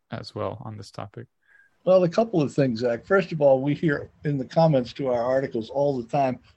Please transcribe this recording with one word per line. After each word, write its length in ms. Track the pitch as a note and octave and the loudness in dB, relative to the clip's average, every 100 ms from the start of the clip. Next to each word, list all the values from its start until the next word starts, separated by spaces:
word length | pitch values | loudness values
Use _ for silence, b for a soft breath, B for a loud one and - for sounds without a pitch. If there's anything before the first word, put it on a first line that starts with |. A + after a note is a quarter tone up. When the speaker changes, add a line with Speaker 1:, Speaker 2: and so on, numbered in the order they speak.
| _ | _
Speaker 1:
as 240 | A2+ G#2+ G#2+ | -14 -10 -6
well 260 | G2+ A2 | -6 -8
on 120 | A#2 G#2+ | -14 -16
this 160 | G2+ | -14
topic. 340 | - G#2+ A#2 A#2 _ b b b b | -14 -14 -14 -20 _ b b b b
Speaker 2:
Well, 200 | F3+ F#3 | 0 2
a 40 | E3+ | 2
couple 320 | A3 A3+ E3+ | 0 0 0
of 140 | - | 0
things, 240 | - C3+ A2+ | 0 0 0
Zach. 260 | B2 A#2 | -2 -2
First 280 | - F#3+ - | 0 0 2
of 80 | D#3+ | 2
all, 200 | C#3+ C3 | 4 4
we 140 | C#3+ | 2
hear 380 | C#3+ E3 C#3+ - _ | 0 0 -2 -6 _
in 160 | D3+ C#3+ | -4 -4
the 60 | |
comments 480 | A#2+ E3 E3 C3 A2+ | -2 2 4 4 0
to 160 | - C3 | -4 -2
our 120 | A#2+ | 0
articles 480 | B2 C3+ C3+ A#2 A2 | 0 0 0 -4 -4
all 320 | C#3 C#3+ C3 | 0 0 0
the 60 | A2+ | -2
time, 320 | D3 C3 A#2+ b | 0 0 -2 b